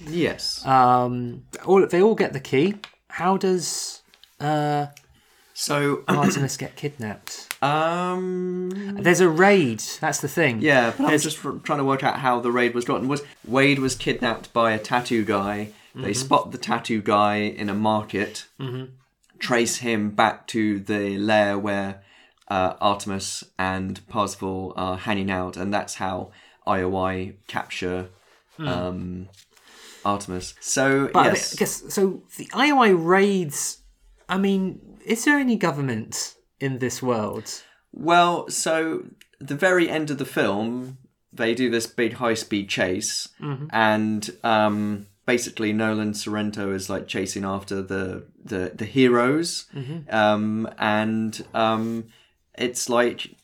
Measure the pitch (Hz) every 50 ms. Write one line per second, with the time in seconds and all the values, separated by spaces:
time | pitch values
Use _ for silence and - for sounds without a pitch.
0 | 170 151 160 180 147 101 - - - - - - - 135 131 131 127 123 123 123
1 | 123 123 123 123 123 120 120 123 - - - - - 160 190 196 170 - - 175
2 | 196 226 214 - 190 117 139 135 - - - 131 156 196 208 - - - _ _
3 | _ - - - 165 180 196 185 196 190 185 180 151 - - - - - - -
4 | _ _ _ _ - _ _ - 143 147 151 151 147 147 147 147 147 143 143 -
5 | _ _ _ _ _ _ _ _ _ _ - - - - 147 143 143 143 143 143
6 | - - - 143 143 - - 139 139 127 - - 139 - - - - 147 143 -
7 | 113 104 98 - - - - - - - - - - 143 147 156 160 165 170 175
8 | 180 180 180 185 185 185 185 180 180 180 180 180 185 185 185 202 202 196 202 202
9 | 196 170 180 160 185 170 156 165 190 202 208 196 156 120 110 110 - - - -
10 | 156 156 143 - - 139 - 175 160 135 117 107 127 156 139 127 117 117 113 -
11 | 143 151 151 147 151 156 151 - - 143 131 139 - - 156 147 135 135 135 135
12 | 147 127 - - 143 127 123 117 120 123 120 123 120 120 117 120 117 - 135 92
13 | 110 131 147 139 - - - _ - 107 113 135 139 143 143 135 131 131 131 -
14 | - 156 123 - 127 120 113 - - - - 120 117 113 110 110 - - 127 123
15 | 123 - 123 113 104 101 104 98 98 101 104 104 107 107 - - - _ - 127
16 | 131 98 104 - 135 139 147 - - - - - - 104 110 117 - - 117 107
17 | 98 113 107 104 104 104 104 104 104 107 107 - 107 104 98 104 107 110 110 107
18 | 107 - - 95 107 - - - - _ _ - 135 127 123 131 131 131 - _
19 | _ _ _ _ _ _ _ - - - 127 117 117 113 - - 123 117 113 107
20 | 104 104 101 120 113 104 - - - - - 113 107 107 104 98 98 110 107 104
21 | 101 101 98 98 101 107 110 107 104 101 101 98 101 104 101 101 98 98 98 101
22 | - _ _ - _ _ _ _ _ - 101 95 92 - - - - 104 101 101
23 | - 104 98 98 98 - - - - _ _ - 95 92 92 95 95 95 95 95
24 | - - - 110 101 95 - - 98 95 92 92 92 90 - - 92 92 92 92
25 | - 113 107 98 95 98 95 92 92 92 90 90 92 101 104 101 - - - -
26 | 104 92 95 92 95 - - - - - _ _ - - 101 95 92 92 95 95
27 | 92 92 95 92 92 101 - - _ - - - - - - - 95 90 90 92
28 | 90 92 - _ _ _ _ _ _ _ _ - 160 143 90 90 90 90 92 92
29 | 92 90 90 92 92 95 - - - _ _ _ _ - - - - - - -
30 | - 101 101 98 - 92 90 90 90 - - - - - - 135 131 135 135 139
31 | 139 - - 180 143 113 104 - - - - - 202 - - - - - - 208
32 | 190 196 175 - - _ - - - - - 220 269 302 285 269 240 208 190 170
33 | 160 170 185 196 202 202 196 190 175 147 - - - - - - _ - _ _
34 | _ _ _ _ _ - 175 196 196 196 196 190 190 185 - - - - - -
35 | - - 233 226 - 302 294 285 277 254 226 202 - 170 143 143 139 131 117 107
36 | 113 - - - - - - _ _ _ _ - 139 139 131 117 127 120 - -
37 | 135 123 123 110 107 107 87 110 107 - - - - _ _ _ _ _ - -
38 | - 160 170 175 175 175 175 156 - - - - - 170 160 160 160 160 156 -
39 | - - - _ - _ _ - 135 139 - 143 190 185 185 180 170 - 135 160
40 | 156 147 143 131 135 - - - 135 101 98 101 110 117 120 127 127 131 131 -
41 | - - _ _ _ _ - - 117 113 117 120 127 120 117 117 110 - - -
42 | 120 110 - - 123 117 113 110 - - 110 101 98 98 - - 101 90 90 104
43 | 110 - - - - - _ - - 147 139 127 147 156 107 113 110 107 107 107
44 | 107 107 107 104 107 - - - - 117 110 107 107 107 104 104 104 104 104 101
45 | 101 - _ _ - - 123 120 123 - - - 113 107 107 110 110 110 107 107
46 | 107 107 104 104 - 107 104 107 107 107 104 117 101 98 98 95 95 - 98 85
47 | - - - 110 92 95 - 101 98 95 95 98 95 - 101 98 92 92 98 95
48 | 95 92 - - - - _ _ - - 110 92 90 - - - 110 98 101 135
49 | 131 123 120 131 147 127 143 156 170 170 - - - _ - 143 131 131 160 170
50 | 143 - 107 110 107 107 107 104 107 107 107 110 113 - - - 107 107 107 107
51 | 107 110 110 110 110 110 104 - - - - 113 113 110 110 110 110 113 117 113
52 | 113 113 _ _ _ _ _ _ _ _ - - 120 123 120 - - - 120 120
53 | 123 120 117 - - - - _